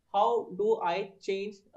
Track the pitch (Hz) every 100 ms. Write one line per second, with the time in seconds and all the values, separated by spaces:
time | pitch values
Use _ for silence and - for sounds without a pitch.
0 | _ 202 233 233 - 185 214 220 175 185
1 | 196 - - 196 202 202 _